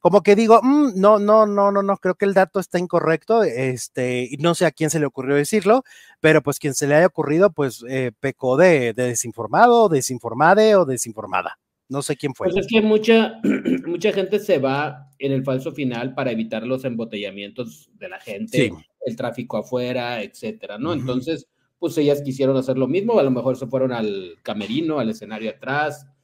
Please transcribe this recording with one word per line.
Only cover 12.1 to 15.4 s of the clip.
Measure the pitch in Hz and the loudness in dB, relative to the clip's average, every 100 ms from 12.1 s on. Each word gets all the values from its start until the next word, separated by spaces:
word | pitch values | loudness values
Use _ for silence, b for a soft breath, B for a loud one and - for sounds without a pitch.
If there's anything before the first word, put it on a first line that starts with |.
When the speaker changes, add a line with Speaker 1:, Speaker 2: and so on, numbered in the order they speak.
| 147 | -6
Speaker 1:
quién | 147 | -6
fue. | 127 190 | -4 -4
Speaker 2:
Pues | 185 | -4
es | - | 0
que | 220 | 0
mucha, | 214 214 214 226 220 - | 2 2 4 4 4 -2
<clears throat> | 202 - - - - | -2 -2 0 -4 -2
mucha | 170 214 | -2 -2
gente | 196 185 208 | 0 -2 -4
se | 208 170 | 0 0
va | 131 135 147 135 - _ | 2 -2 -4 -8 -20 _
en | 139 | -2
el | 135 | -2